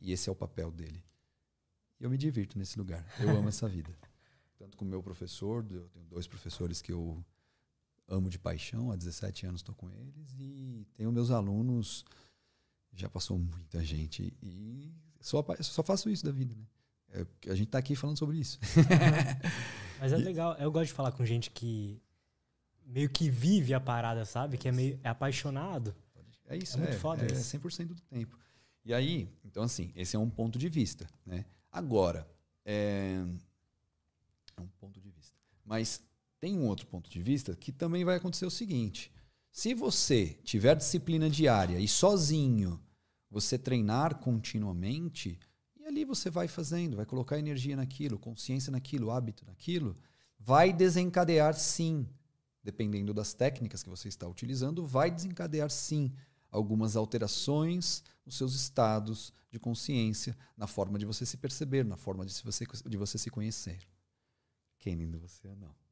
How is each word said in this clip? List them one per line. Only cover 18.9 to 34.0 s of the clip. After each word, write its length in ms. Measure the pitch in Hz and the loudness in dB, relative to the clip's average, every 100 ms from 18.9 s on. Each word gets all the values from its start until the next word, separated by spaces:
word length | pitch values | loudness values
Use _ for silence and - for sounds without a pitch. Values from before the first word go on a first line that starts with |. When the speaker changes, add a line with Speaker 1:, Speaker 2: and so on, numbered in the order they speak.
| 175 165 151 135 135 165 - - - 92 - | 10 8 6 4 2 -2 -2 -6 -8 -12 -4
Speaker 2:
Mas 140 | 135 | 2
é 80 | 156 | 2
Speaker 1:
E 40 | |
Speaker 2:
legal, 320 | 185 160 170 165 | 2 0 -2 0
eu 120 | 147 | 0
gosto 160 | 160 160 | 2 0
de 60 | |
falar 200 | - 131 | 0 -2
com 100 | 131 117 | 0 0
gente 240 | 117 - | 0 -2
que 500 | - 117 110 101 107 _ _ _ _ _ _ _ _ 131 | -6 -4 -4 -6 -10 _ _ _ _ _ _ _ _ -6
meio 240 | 127 143 | 0 0
que 200 | 143 160 | 2 2
vive 440 | 120 151 208 127 | 4 6 6 6
a 60 | 131 | 2
parada, 460 | 135 117 113 113 107 | 2 0 0 -2 -2
sabe? 320 | 120 147 123 | -4 -2 -2
Que 100 | 131 | 0
é 40 | |
meio, 260 | 123 131 135 | 0 0 -2
é 40 | 120 | -4
apaixonado. 840 | 117 139 131 147 135 180 156 110 92 _ _ - - - | -2 -2 -2 -4 -4 -4 -4 -6 -8 _ _ -20 -20 -10
Speaker 1:
É 100 | - | -8
isso, 180 | 185 127 | -4 -2
Speaker 2:
É 40 | |
muito 140 | 160 110 | 0 0
Speaker 1:
é, 20 | |
Speaker 2:
foda 240 | 156 165 117 | -2 0 0
Speaker 1:
é 60 | |
Speaker 2:
isso. 120 | 131 | 0
Speaker 1:
cem 160 | 120 147 | -2 -6
por 100 | 175 | -8
cento 220 | - 170 | -6 -8
do 80 | 170 | -10
tempo. 360 | _ 123 110 - _ _ _ _ | _ -8 -8 -10 _ _ _ _
E 100 | 113 | -2
aí, 360 | 120 139 170 90 - 101 | 0 2 -2 -4 -10 -12
então 180 | - | -4
assim, 280 | 117 - 87 87 | -4 -2 -6 -6
esse 200 | 90 107 | -2 0
é 40 | |
um 100 | 113 | 0
ponto 280 | 101 113 120 | 0 -2 0
de 80 | 170 | -2
vista, 400 | 156 110 - - - 92 | 0 0 -2 -14 -16 -8
né? 200 | 90 - - _ | -8 -8 -14 _
Agora, 560 | - 156 110 90 82 80 - _ _ 104 | -8 2 4 4 2 -8 -18 _ _ -4
é... 580 | 104 104 101 98 92 90 87 - _ _ _ _ _ | 0 0 0 -2 -2 -4 -8 -12 _ _ _ _ _